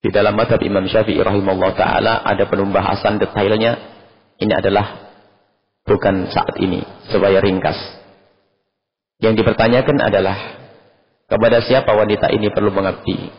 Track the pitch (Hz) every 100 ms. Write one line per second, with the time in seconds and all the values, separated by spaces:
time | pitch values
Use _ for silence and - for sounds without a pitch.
0 | 110 98 104 104 113 113 - 101 95 110
1 | 107 - 101 101 98 92 92 92 92 92
2 | 104 113 - 101 101 98 98 98 95 98
3 | 104 104 101 104 101 107 113 120 - -
4 | - _ _ _ 104 98 98 101 104 -
5 | - - _ _ _ _ _ _ - 101
6 | 101 95 87 - - - 95 90 - -
7 | - 104 98 95 98 92 78 - - -
8 | - _ _ _ _ _ _ _ _ _
9 | _ _ 110 110 113 107 113 123 131 143
10 | - 98 95 101 - - - - _ _
11 | _ _ _ 107 113 117 - 131 131 107
12 | 104 104 - - 104 - 104 98 98 92
13 | - 92 -